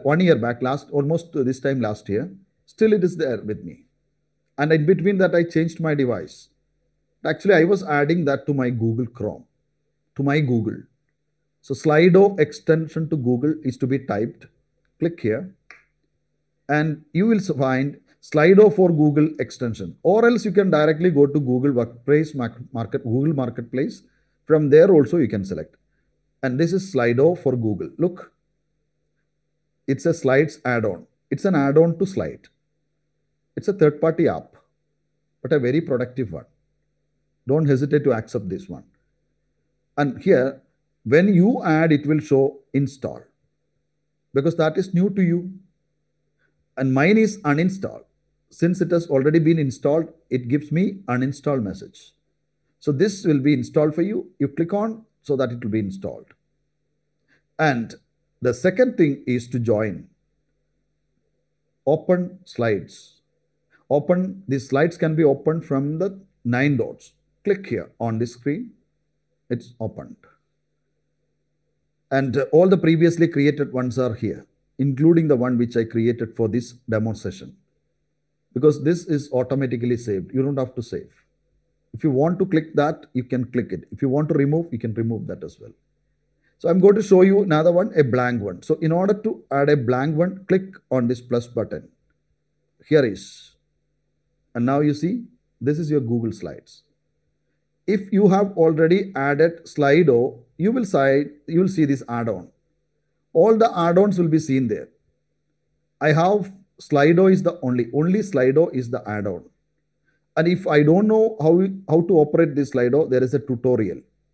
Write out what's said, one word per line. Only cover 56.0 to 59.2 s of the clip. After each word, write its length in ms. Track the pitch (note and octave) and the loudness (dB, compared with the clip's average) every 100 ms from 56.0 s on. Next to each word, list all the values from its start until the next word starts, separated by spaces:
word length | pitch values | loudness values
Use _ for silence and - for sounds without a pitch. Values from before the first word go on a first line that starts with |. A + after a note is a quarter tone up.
| E2+ A1 - _ _ _ _ _ _ _ _ _ _ _ _ - | -12 -14 -20 _ _ _ _ _ _ _ _ _ _ _ _ -2
And 340 | D#3 B2 G#2+ - _ _ _ _ | -2 -2 -6 -14 _ _ _ _
the 120 | B2 | -4
second 420 | A2+ F#3 F#3 B3+ - | 0 0 2 0 2
thing 260 | D#3 C#3 | 0 0